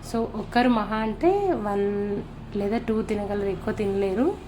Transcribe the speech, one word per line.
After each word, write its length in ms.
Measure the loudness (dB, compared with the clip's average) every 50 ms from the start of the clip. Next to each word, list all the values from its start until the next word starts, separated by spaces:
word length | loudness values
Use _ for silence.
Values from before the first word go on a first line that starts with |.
| -10 -4
So, 40 | -2
ఒక్కరు 540 | -2 -2 -2 -4 -8 -8 0 2 4 4 6
మహా 260 | 4 2 2 0 -2
అంటే 560 | -2 -2 -2 -2 2 4 4 4 4 2 2 0
వన్ 680 | 0 0 0 0 0 0 0 0 -2 -2 -2 -4 -4 -6 -10 -14 -14 -14 -6 -4
లేదా 220 | -2 0 0 0
టూ 240 | 0 0 0 0 0
తినగలరు, 460 | 0 0 -2 -2 -2 -2 -2 0 0
ఎక్కువ 260 | 0 -2 -2 -2 -4 -2
తినలేరు. 640 | 0 0 0 2 2 2 2 2 4 2 2 2 -2 -10